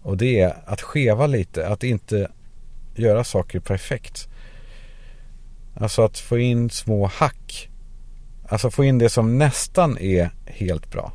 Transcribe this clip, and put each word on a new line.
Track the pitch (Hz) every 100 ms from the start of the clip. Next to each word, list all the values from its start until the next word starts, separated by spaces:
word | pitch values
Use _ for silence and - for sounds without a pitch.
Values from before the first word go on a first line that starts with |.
Och | - 98
det | 120 117
är | 90 - -
att | 101
skeva | - 151 127 107 147
lite, | 131 90 - 82
att | 104
inte | 127 110 - 107 98 - - - - - - -
göra | 113 107
saker | 120 101 90 92
perfekt. | - 98 - 120 - - - - - - - - - - - - - - - - - -
Alltså | 107 -
att | 110 -
få | - 120
in | 123 120 117
små | - - 104 101
hack. | - 156 - - - - - - - - - - - -
Alltså | 107 127
få | -
in | 139 131
det | 117
som | - 113 123
nästan | 147 - - - 170 120
är | 95 92 85 - -
helt | - 92 80 -
bra. | - -